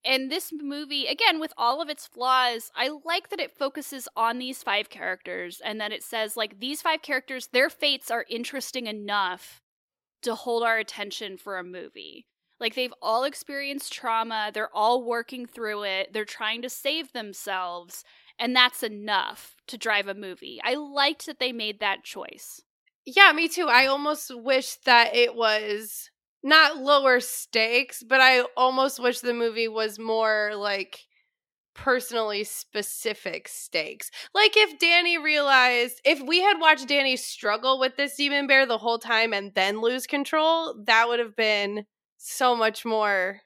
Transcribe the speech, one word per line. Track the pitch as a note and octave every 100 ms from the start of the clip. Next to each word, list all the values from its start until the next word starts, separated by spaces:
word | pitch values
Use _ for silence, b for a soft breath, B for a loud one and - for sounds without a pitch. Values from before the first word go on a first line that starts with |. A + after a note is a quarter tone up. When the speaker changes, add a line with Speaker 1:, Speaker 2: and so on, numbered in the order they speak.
Speaker 1:
And | A#3+ C4 C4
this | E4 -
movie, | D4+ C#4+ C#4+ D4 C#4+ C4
again, | D4+ A4 E4
with | D#4 -
all | A#3 C#4
of | D#4
its | D4 -
flaws, | A#3 B3 C4 B3 A#3 -
I | - C4 D4+
like | E4 F4 E4
that | G4+
it | - _
focuses | C#4 D4+ C#4 C4 - -
on | A3+ A#3+
these | B3+ C4
five | - G3+ G#3
characters | G3+ F3+ F#3 - F3+ F3 F3+
and | - G#3+
that | G#3
it | G#3+
says, | - A3+ G#3+ A#3
like, | G#3+ G3
"These | B3 D4
five | E4+ D#4
characters, | - C#4 - C4 -
their | B3 D4+
fates | - D4 C4+ -
are | A#3 -
interesting | A#3 A#3+ C#4 - C4 A#3
enough | G#3+ G3+ G#3 F#3+ F3+ - - _ _ _ _ _ _
to | A#3+
hold | A3 - A#3
our | A#3 A3+
attention | G#3+ - G3+ F#3 G#3 F#3+
for | - F#3+
a |
movie." | F3+ F3+ - - D#2 - _ _ _ _
Like, | A3+ A#3+
they've | B3+ -
all | G#3 A3+
experienced | C#4 C#4+ - C#4+ C#4 C#4 -
trauma. | - B3 A3+ A3+ A3 G#3+
They're | G#3 A3
all | - A3 B3
working | A#3 A#3 A#3 B3+ A#3+
through | - A3 G#3
it. | G#3 F#3+ F#3+
They're | G#3
trying | G#3 - G#3+ A#3
to | B3
save | - C#4 D#4 C#4+
themselves. | B3 G#3+ F#3+ - F#3+ F3+ F3 F3 - b b b b
And | A#3+ B3+
that's | B3 -
enough | A3+ G#3 G#3 G3 - - - _ -
to | A3+
drive | A#3 G#3 G3+
a |
movie. | G3 G3 F3+ - A2+
I | A3+
liked | C#4 D4 C#4 C#4+ D#4 -
that | C#4+
they | B3+
made | A#3 G#3+ G#3
that | G#3 G3
choice. | - G3+ - - - - _ _ _ _
Speaker 2:
Yeah, | - D#4 G4
me | D4+ E4
too. | E4+ D#4+
I | A#3+ C4+
almost | C#4 D4 D4 -
wish | B3 A#3 C4 C4 -
that | - A#3+ A3+ A3+
it | A#3+
was | A#3 A3 G#3+ G#3+ G#3 A3 - - _ _ _
not | C4+ D#4 D4+ D#4
lower | C4+ C#4+ C4+ B3
stakes, | - - - A3+ A3 A#3+ C4+ -
but | A#3 C4
I | C4 B3+ B3 -
almost | B3+ C4 C4+ C4+
wish | A#3+ A#3+
the | A#3+
movie | A#3+ A#3 A3 A3+
was | A3 A3 G#3
more, | A3+ A3 A3 G#3+ G#3 G#3
like, | G3+ G3 F#3 - _ _ _ _ _ _ _
personally | - - B3+ B3 A#3 A3 G#3
specific | G#3+ - - G#3+ G3+ - - G#3 F#3+ E3 -
stakes. | - - E3 D#3 - - B B
Like, | F#4+ G#4+ G#4+
if | G#4 D4+
Danny | E4+ E4+ F4 E4+
realized, | D4+ D4+ C#4+ C4 B3 B3 B3 B3
if | C4+ D4+
we | C4+ F4
had | G4 F#4
watched | D#4+ D#4 C4
Danny | C#4+ C4+ B3+
struggle | - - G#3+ G#3+ B3+ C4
with | C4 B3+
this | C#4+ C#4
demon | C#4+ C#4+ C#4
bear | C4+ C4
the | A3
whole | A3+ A#3
time | A3+ A3 A3+
and | G3+ G3+
then | G3 F#3+ G#3
lose | A3+ B3+ -
control, | C#4+ C#4 D#4 D#4 E4 D#4+ A#3+ G#3
that | A3+ A#3
would | A#3+
have | A#3 A3
been | A3 G#3 G3+ G#3 G#3 _ _ _
so | - - B3+ A#3+
much | A3 G#3+
more | A#3 A3 G#3 G3 F#3 G3